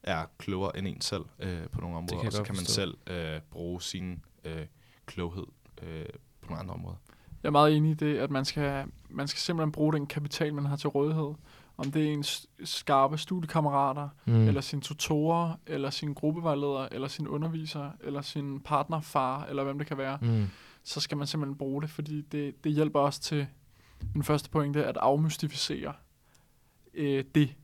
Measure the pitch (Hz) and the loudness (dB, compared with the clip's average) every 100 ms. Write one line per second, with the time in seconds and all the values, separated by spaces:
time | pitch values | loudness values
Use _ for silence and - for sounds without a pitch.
0 | - 85 80 _ - 95 95 - 95 - | -2 -2 -4 _ -4 -2 -2 -2 -6 -4
1 | - 98 82 - 95 87 85 - 87 82 | -4 -4 -6 -8 -6 -6 -6 -6 -6 -6
2 | 87 87 110 104 104 95 87 104 95 - | -4 -4 -2 -2 -2 -4 0 0 -2 -6
3 | - 90 80 78 - 82 85 90 - 92 | -8 -6 -4 -8 -10 -10 -6 -6 -6 -6
4 | 90 85 - _ 82 80 76 _ - - | -8 -8 -14 _ -10 -8 -10 _ -20 -20
5 | - - 87 92 - _ - - 85 80 | -14 -6 -6 -6 -12 _ -20 -16 -12 -10
6 | - - - _ - 160 92 87 87 90 | -10 -14 -20 _ -10 -10 -8 -8 -8 -12
7 | - - - - - 147 151 151 156 151 | -16 -20 -20 -4 4 6 8 8 4 2
8 | 151 143 139 135 135 - 143 139 135 - | 0 0 0 0 -2 0 -2 -2 -6 -12
9 | - - 139 - - 165 151 151 151 156 | -12 -6 -4 -4 -2 0 0 2 2 2
10 | 147 - 147 - 151 147 143 143 151 143 | 0 -4 -6 -2 -2 0 -2 0 0 2
11 | 147 160 147 156 - - - - 139 151 | 2 2 0 -6 -14 -20 -20 -6 -2 2
12 | 151 147 143 - - - - - - 139 | 2 2 -2 -4 -8 -14 -8 -6 4 6
13 | 135 151 - 185 160 170 151 139 139 139 | 6 2 -2 -2 0 2 4 4 2 0
14 | 143 - - 117 110 101 135 147 - 147 | -6 -6 4 8 8 6 0 -4 -6 -4
15 | - 151 151 170 170 165 - 147 139 143 | 2 4 4 4 2 -2 -6 -4 -2 -2
16 | 151 139 151 160 165 143 143 135 135 110 | -4 0 0 2 0 2 2 0 -4 -6
17 | 139 - 147 147 160 160 156 156 143 - | -6 -6 -4 -2 -2 -4 -6 -6 -8 -8
18 | 151 143 139 156 143 139 - 147 147 160 | -6 -6 -4 -6 -4 -6 0 0 2 -4
19 | 156 147 131 135 - 139 139 139 147 139 | 0 0 2 0 -4 -2 -2 -2 -4 -4
20 | 135 139 120 113 101 - - - - - | -4 0 2 2 2 -4 -20 -20 -10 -6
21 | - 147 143 156 139 139 135 139 151 - | -4 -2 -2 -2 -2 -4 -4 -4 -4 -6
22 | 151 151 147 147 143 - 156 151 151 147 | -6 -6 -4 -4 -4 -4 0 2 4 6
23 | 143 139 - 147 135 - - _ - - | 4 2 -2 -2 -2 -8 -20 _ -20 -10
24 | - 151 147 151 - 156 143 147 143 - | -4 -2 2 2 2 0 2 2 2 4
25 | 127 143 160 151 151 - - 143 143 139 | 4 6 4 0 -4 -2 -4 -2 -4 -8
26 | _ _ _ _ _ _ _ _ _ - | _ _ _ _ _ _ _ _ _ -4
27 | 147 135 135 151 139 - | 0 0 4 6 4 2